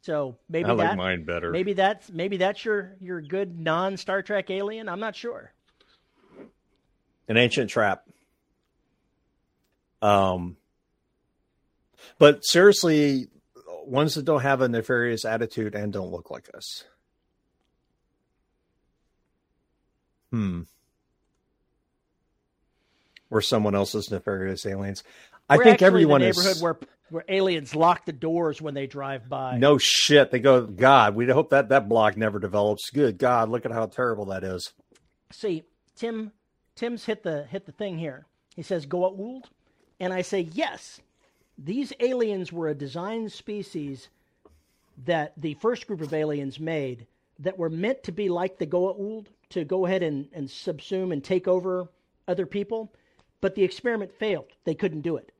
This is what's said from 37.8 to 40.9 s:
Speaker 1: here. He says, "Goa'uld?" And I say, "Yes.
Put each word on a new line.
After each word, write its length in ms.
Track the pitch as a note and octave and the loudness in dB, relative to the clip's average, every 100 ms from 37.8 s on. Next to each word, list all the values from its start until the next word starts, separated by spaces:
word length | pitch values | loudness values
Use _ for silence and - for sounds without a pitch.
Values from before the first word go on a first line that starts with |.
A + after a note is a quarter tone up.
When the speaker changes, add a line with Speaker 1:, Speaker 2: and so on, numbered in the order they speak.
| G#3 E3 | -8 -6
Speaker 1:
here. 280 | E3 B2+ _ _ _ | -8 -12 _ _ _
He 80 | - | -18
says, 240 | D#3+ F3+ C#3+ | -6 -6 -4
"Goa'uld?" 580 | F3+ F#3 F#3+ G#3+ C4 - _ _ _ _ _ | -2 -2 -4 -14 -14 -20 _ _ _ _ _
And 140 | F3+ | -6
I 100 | F#3 | -4
say, 180 | F3+ F#3+ E3+ | -4 -4 -4
"Yes. 480 | F3+ D4+ - - | -6 -6 -6 -20